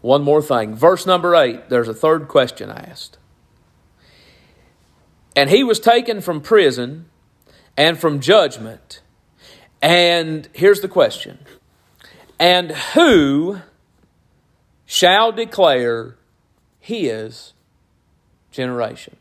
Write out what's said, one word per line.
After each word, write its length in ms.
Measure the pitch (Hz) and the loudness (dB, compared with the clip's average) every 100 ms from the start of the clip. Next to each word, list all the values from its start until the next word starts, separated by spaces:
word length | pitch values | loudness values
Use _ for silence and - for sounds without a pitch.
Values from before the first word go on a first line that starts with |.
One 220 | 117 139 | 2 0
more 200 | 143 151 | 2 0
thing. 320 | 147 127 107 | 0 -2 -4
Verse 320 | 110 160 180 185 | 2 2 2 0
number 280 | 180 170 | 0 2
eight, 360 | 170 131 117 - | 2 2 -4 -4
there's 180 | 127 113 | -4 -4
a 60 | |
third 340 | 110 156 160 143 | -2 0 0 0
question 400 | 143 127 - 101 | 0 0 -6 -16
asked. 480 | - - - - _ _ _ _ _ _ _ _ _ _ _ _ _ _ _ _ _ _ _ _ _ _ | -16 -20 -20 -20 _ _ _ _ _ _ _ _ _ _ _ _ _ _ _ _ _ _ _ _ _ _
"And 140 | - 139 | -2 2
he 160 | 208 | 2
was 160 | 262 220 | 2 0
taken 400 | 226 240 240 208 | 2 2 0 -8
from 220 | 180 156 | -8 -8
prison 640 | 143 220 160 123 123 151 165 _ _ _ _ _ _ | 0 2 2 0 -10 -12 -20 _ _ _ _ _ _
and 240 | - 151 165 | -2 -2 0
from 220 | 165 143 | -4 -2
judgment." 800 | 131 208 156 - 107 - _ - _ _ _ _ _ _ _ _ | 2 2 2 -4 -16 -18 _ -20 _ _ _ _ _ _ _ _
And 680 | 151 175 175 170 160 156 143 | 0 2 2 0 -4 -8 -12
here's 300 | - 190 202 | 0 2 2
the 60 | 196 | 0
question. 500 | 185 117 - - - - _ _ _ _ _ _ _ _ _ | 0 0 -2 -18 -20 -20 _ _ _ _ _ _ _ _ _
"And 340 | 170 180 175 151 - | 2 2 -2 -10 -4
who 680 | - 339 202 139 143 170 196 - _ _ _ _ _ _ _ _ _ _ _ | 2 4 4 4 0 -4 -8 -16 _ _ _ _ _ _ _ _ _ _ _
shall 480 | _ - 180 196 226 | _ 0 2 4 0
declare 840 | 220 226 214 175 127 120 117 113 _ _ _ _ _ _ _ | -2 -10 0 2 2 -2 -6 -10 _ _ _ _ _ _ _
his 720 | - 226 151 110 110 117 - _ _ _ _ _ _ _ _ _ _ | -12 -6 -6 -6 -12 -16 -20 _ _ _ _ _ _ _ _ _ _
generation?" 680 | - 127 123 110 - - _ | -10 -8 -6 -8 -10 -20 _